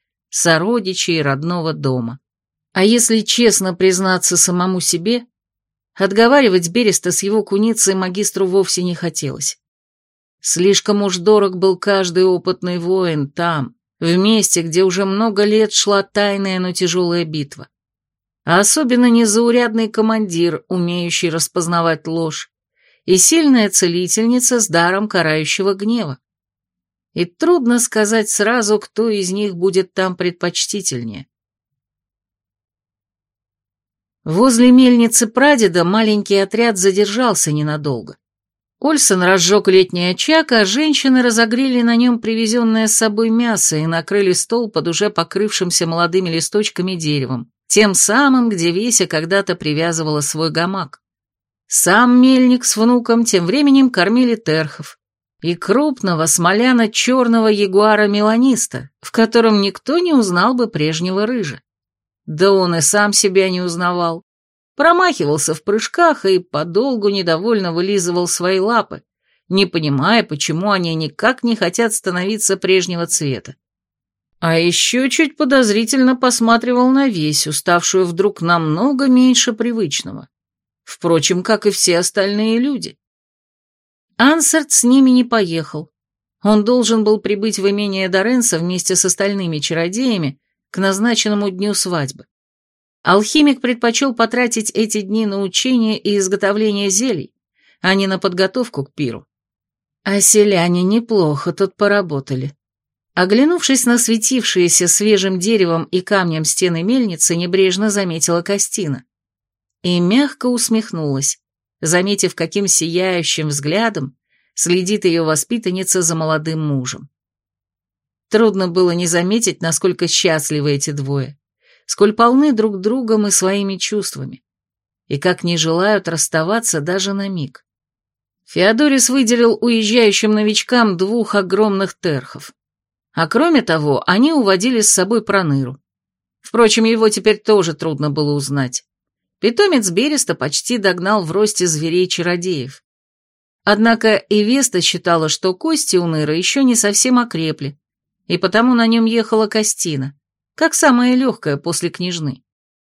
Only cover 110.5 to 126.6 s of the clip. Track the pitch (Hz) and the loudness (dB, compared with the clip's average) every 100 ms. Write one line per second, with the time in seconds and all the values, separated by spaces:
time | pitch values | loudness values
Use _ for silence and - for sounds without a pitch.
110.5 | 240 - 220 220 170 147 135 135 - _ | -2 -2 -2 -4 -6 -4 -4 -4 -8 _
111.5 | _ _ - 156 175 196 196 180 - 165 | _ _ -8 -2 0 0 -2 -2 -4 -6
112.5 | 208 196 - 165 175 185 180 156 - 147 | -4 -2 -2 -2 -2 -2 -2 -4 -4 -4
113.5 | 143 143 190 226 185 131 - _ _ _ | -4 -4 -2 -2 -4 -10 -14 _ _ _
114.5 | - 170 180 185 208 185 165 156 156 - | -6 0 0 0 0 0 0 0 -2 -2
115.5 | 233 185 185 185 185 165 160 156 156 160 | -4 -4 -4 -2 -2 -2 -2 -2 -2 -4
116.5 | 160 151 139 123 - 143 _ _ _ _ | -4 -2 -4 -4 -10 -16 _ _ _ _
117.5 | _ _ _ _ _ _ _ - 214 226 | _ _ _ _ _ _ _ -2 2 2
118.5 | 190 180 180 175 175 175 170 180 226 196 | 0 -2 0 0 0 -2 -2 0 0 -2
119.5 | - 165 156 185 - 170 - 180 156 - | -4 -4 -2 -2 -2 -2 0 0 -2 -2
120.5 | 151 147 143 151 143 135 139 131 - _ | -4 -2 -2 -4 -6 -4 -4 -6 -12 _
121.5 | _ _ _ - - 208 214 233 262 294 | _ _ _ -8 0 2 4 4 4 2
122.5 | 220 214 190 202 262 226 220 208 175 185 | 2 0 -2 -2 -2 0 0 0 0 0
123.5 | 202 196 190 - 214 - - 135 - _ | -2 -4 -6 -6 -4 -6 -10 -12 -14 _
124.5 | _ _ _ _ _ - 143 185 190 175 | _ _ _ _ _ -8 -4 -2 -2 -2
125.5 | 170 160 165 202 202 170 160 - 160 160 | -2 0 0 2 0 -2 -4 -2 -2 -2
126.5 | 226 | -2